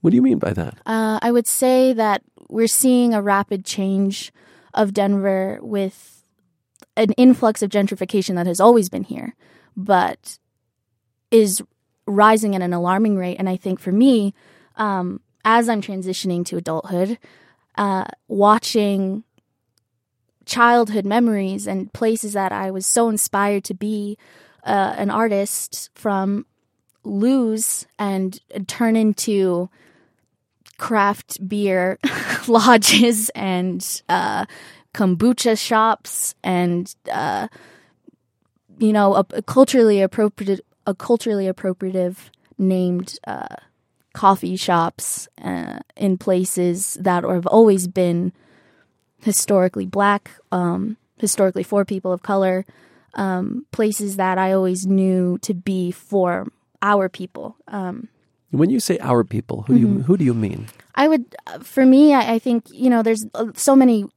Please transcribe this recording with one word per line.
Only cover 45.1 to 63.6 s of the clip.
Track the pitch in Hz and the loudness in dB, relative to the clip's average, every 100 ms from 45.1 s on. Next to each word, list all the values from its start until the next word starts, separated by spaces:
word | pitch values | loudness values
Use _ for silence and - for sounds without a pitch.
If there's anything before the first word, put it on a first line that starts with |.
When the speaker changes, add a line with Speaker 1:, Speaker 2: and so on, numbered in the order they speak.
| - - _ | -10 -12 _
Speaker 2:
uh, | - - - - - - | -10 -10 -10 -14 -18 -4
in | 202 185 | -2 -2
places | - 185 185 - 180 175 - - | 0 0 0 -2 -2 -2 -6 -4
that | 185 180 | -2 -2
have | - 180 175 | -2 -4 2
always | 220 226 196 180 | 6 6 6 0
been | 185 180 170 180 - _ _ _ _ _ _ _ _ | -2 0 0 -4 -8 _ _ _ _ _ _ _ _
historically | - 202 - 196 185 202 185 | -4 -2 0 2 2 -2 -6
Black, | 196 202 202 - - _ | 0 0 0 -4 -20 _
um, | 180 175 180 208 220 _ _ | -4 -2 -2 -6 -8 _ _
historically | 202 - 190 185 | -4 0 0 0
for | 196 202 | -2 -2
people | 196 190 185 | -2 -4 -4
of | 180 | -6
color, | - 196 190 185 190 _ _ _ _ | -2 0 0 -2 -6 _ _ _ _
um, | - 196 185 190 240 294 | -6 -4 -4 -4 -8 -12
places | - 220 208 208 196 | -4 -2 -2 -8 -4
that | 185 185 | -2 0
I | 190 | 0
always | 190 185 185 190 | 2 0 -2 0
knew | 190 190 185 180 175 | 2 2 2 0 -4
to | - | -6
be | 180 185 190 175 | -6 -4 -4 -4
for | 175 _ 202 180 180 - _ _ _ | -8 _ -2 0 -2 -8 _ _ _
our | 202 208 190 | 0 2 0
people. | - 185 - - 220 - | -6 -14 -12 -16 -16 -14
Um, | 208 185 196 - _ _ _ _ | -10 -10 -10 -16 _ _ _ _
Speaker 1:
When | 135 170 | 0 2
you | 254 | 2
say | - 180 | -2 -4
our | 127 123 | 0 0
people, | 110 104 - - 104 | 0 -4 -6 -10 2
who | |
do | 123 | 4
you, | 110 | 4
Speaker 2:
Mm-hmm. | 98 | 0
Speaker 1:
who | 123 185 | 0 2
do | |
you | 143 | 2
mean? | 117 107 90 110 - - - | 0 -4 -6 -12 -20 -8 0
Speaker 2:
I | 285 | 2
would, | 311 240 - - | 2 -2 -16 -18
uh, | - | -18
for | - - 262 | -8 2 6
me, | 262 302 | 8 8
I, | 277 226 | 6 2
I | 226 | -2
think, | 254 233 - | 0 -2 -4
you | - 254 | -2 2
know, | 240 | 2
there's, | 220 226 220 | 2 0 -4
uh, | - 226 | -8 -8
so | - | -2